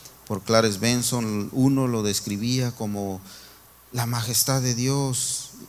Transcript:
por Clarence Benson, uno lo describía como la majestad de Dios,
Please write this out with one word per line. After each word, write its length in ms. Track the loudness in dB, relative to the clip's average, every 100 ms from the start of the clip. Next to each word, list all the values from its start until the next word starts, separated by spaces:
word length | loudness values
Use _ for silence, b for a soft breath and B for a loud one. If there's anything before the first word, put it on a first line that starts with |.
| B B -8
por 140 | -6
Clarence 380 | 4 6 6 4
Benson, 680 | 2 2 0 0 0 -2 -2
uno 360 | 4 4 4 2
lo 160 | 2
describía 680 | 0 0 -2 -2 0 0 -2
como 480 | -2 -4 -4 -4 -6 -12 B B B B -20 -10
la 140 | -6 -4
majestad 560 | -4 -2 0 2 2
de 140 | 0 0
Dios, 760 | 0 0 0 -2 -4 -4 -8 -16